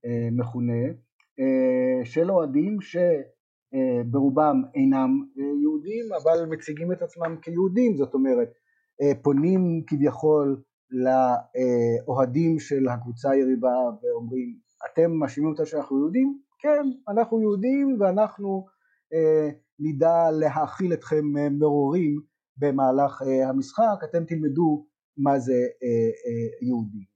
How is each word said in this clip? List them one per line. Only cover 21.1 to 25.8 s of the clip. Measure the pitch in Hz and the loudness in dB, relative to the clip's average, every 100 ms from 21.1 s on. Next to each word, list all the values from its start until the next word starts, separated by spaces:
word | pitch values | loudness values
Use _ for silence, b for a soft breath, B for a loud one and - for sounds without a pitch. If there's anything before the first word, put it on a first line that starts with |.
| 156 151 143 | -2 0 0
אה, | 147 | 0
מרורים | 143 151 143 139 175 160 147 - _ _ - | 2 2 2 2 2 0 -2 -8 _ _ -2
במהלך, | 143 135 131 131 139 - 135 | -2 2 2 4 0 -2 -2
אה, | 131 131 | 0 0
המשחק, | 131 135 - 226 202 | -2 -4 0 0 0
אתם | 156 170 160 | -4 -4 -4
תלמדו | 165 151 139 165 147 - _ _ - | -4 -2 2 2 2 -4 _ _ -2
מה | 139 139 | 0 0
זה, | 123 123 123 - | 2 0 0 -4